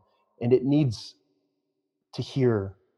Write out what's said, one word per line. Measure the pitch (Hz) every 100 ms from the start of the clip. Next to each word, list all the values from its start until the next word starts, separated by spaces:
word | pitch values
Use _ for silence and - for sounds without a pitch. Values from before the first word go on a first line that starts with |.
| _ _ _ -
and | 120
it | 127
needs | 127 147 139 107 - - _ _ _ _ _ _ _ _ _
to | -
hear | 123 139 123 110 98 - _